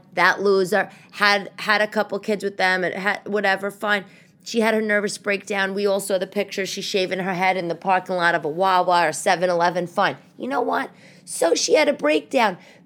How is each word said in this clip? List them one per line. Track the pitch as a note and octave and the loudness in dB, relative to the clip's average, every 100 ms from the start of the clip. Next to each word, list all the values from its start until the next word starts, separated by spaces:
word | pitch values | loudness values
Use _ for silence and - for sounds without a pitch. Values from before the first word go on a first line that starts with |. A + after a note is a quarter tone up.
| - | -6
that | F3+ F3+ - | 2 2 4
loser, | G3 G3 F3+ G3 F3+ - - | 2 2 2 0 -2 -8 -16
had, | - G#3 G3+ F3+ - | 0 2 2 -2 -8
had | G#3 G#3 | -2 0
a | G#3+ | 0
couple | G#3 G#3 G3 | -2 -2 -4
kids | A3 G3+ | -4 -4
with | G3 G3 | -4 0
them, | F#3 F#3 | 0 2
and | F3 | -2
had, | F#3+ G3 F#3+ - | -2 -4 -4 -4
whatever, | G#3 G3 F#3+ G3 | 0 0 0 -2
fine. | G3+ G#3 G3+ F#3+ - - _ | -6 -2 -2 -4 -20 -20 _
She | - A3+ | -6 0
had | A3 | 2
her | A3 | 0
nervous | G#3+ G#3 G3+ - | 0 0 -2 -6
breakdown. | G#3 G3 G3 G3+ F#3+ | -4 -4 -2 -2 -2
We | G3 | 0
all | G3+ G3 | 0 0
saw | G3+ F#3+ | 0 -2
the | F#3+ | -2
picture. | G3+ G3 - F#3 | -4 -4 -4 -6
She's | G3 | -6
shaving | - G3+ F3+ F#3 | -4 -2 -2 -2
her | F#3 | -4
head | F3 F#3+ F#3 | 0 0 0
in | E3+ | -2
the | |
parking | E3 F#3+ F#3 F3+ | -4 0 0 0
lot | F3+ E3+ E3 | 0 2 0
of | |
a | D3+ | -2
Wawa | E3 F#3+ F3+ F3+ F3 D#3+ | 0 2 2 4 4 2
or | |
seven | D3+ G3+ E3+ F3+ | 0 0 2 2
eleven. | E3+ F3 F3 F3 | 2 2 0 -4
Fine. | G3+ F3+ - - - | 0 0 -2 -14 -12
You | B3 | -6
know | C#4+ | -4
what? | C4 C4+ C4 - - - | -2 -2 -6 -12 -20 -20
So | - - E4 D#4 | -12 -2 0 0
she | - | 2
had | D#4 D4 | 4 2
a | |
breakdown. | - D4 D#4 - C4 G#3+ F3 - - | 2 2 0 0 0 0 -2 -14 -20